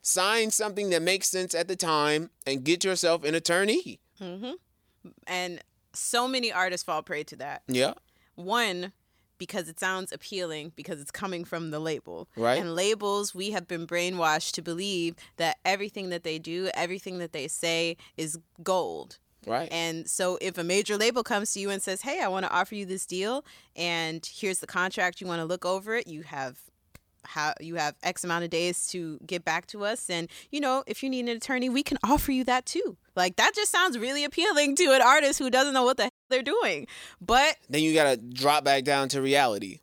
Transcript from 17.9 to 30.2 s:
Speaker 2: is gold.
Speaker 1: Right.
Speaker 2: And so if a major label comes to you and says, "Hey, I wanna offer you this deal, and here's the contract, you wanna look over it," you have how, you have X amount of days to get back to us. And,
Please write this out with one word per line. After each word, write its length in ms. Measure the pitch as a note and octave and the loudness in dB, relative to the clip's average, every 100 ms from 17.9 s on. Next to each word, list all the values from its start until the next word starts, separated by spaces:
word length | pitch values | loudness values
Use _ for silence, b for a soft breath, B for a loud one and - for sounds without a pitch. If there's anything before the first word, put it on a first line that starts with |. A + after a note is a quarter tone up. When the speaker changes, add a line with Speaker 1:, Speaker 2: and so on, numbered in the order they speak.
| E3 B - | -4 B -8
Speaker 2:
is 200 | D#3 E3 _ - | -6 -6 _ -10
gold. 560 | E3+ F#3 C3 D#2+ C2 - _ _ - | -2 0 0 -6 -12 -20 _ _ -4
Speaker 1:
Right. 240 | A#2+ E3 | -4 -2
Speaker 2:
And 380 | E3 E3 E3 D#3+ | -2 -2 -4 -4
so 280 | - F#3 F3+ | 0 0 0
if 160 | F#3 F3+ | -4 -4
a 60 | |
major 340 | E3+ G3 G3+ G#3 | 0 2 2 2
label 260 | A3 A#3+ | 2 2
comes 300 | A3 G#3+ G#3+ | 0 -2 0
to 60 | G3+ | -4
you 100 | G3 | -4
and 120 | G3 | -4
says, 200 | G3+ F#3+ | -4 -4
"Hey, 200 | B3+ E4 | -4 -2
I 60 | A3+ | -2
wanna 200 | F#3 F#3 | -2 0
offer 280 | F3+ G3 G#3+ | 0 -2 -4
you 100 | F#3+ | -6
this 200 | F#3+ - | -8 -6
deal, 400 | F3+ G3+ C4 - B B - | -4 -2 -4 -6 B B -6
and 500 | E3+ E3+ D#3+ D#3+ - | -2 -2 -4 -6 -10
here's 340 | - G3+ F#3 | -6 -4 -4
the 80 | D#3 | -4
contract, 540 | F3+ F#3 G#3+ F3+ F3 | -2 -2 0 -2 -2
you 60 | F3+ | -6
wanna 180 | E3+ D#3+ | -4 -4
look 200 | F3+ F3+ | -2 -2
over 300 | F#3+ G#3 A3+ | -2 -2 -4
it," 120 | F3 | -4
you 160 | D#3 | -12
have 360 | D#3+ D3 C3+ C3 - _ _ - _ _ - | -10 -8 -8 -10 -20 _ _ -20 _ _ -8
how, 280 | - D3+ - | -2 -2 -2
you 160 | D#3+ E3+ | -8 -2
have 200 | D3 - | -2 -2
X 220 | F3 F#3 | -4 -4
amount 200 | F3+ E3+ | -2 -2
of 60 | E3+ | 0
days 380 | E3 F3 F3 - | 0 0 0 -4
to 320 | F3+ E3 D3+ D#3+ | -4 -6 -10 -6
get 180 | F3 | -4
back 240 | D#3+ E3 - | -2 -2 -4
to 160 | G#3 | -6
us. 260 | G3+ B3 - | -4 -4 -4
And, 200 | E3+ | -4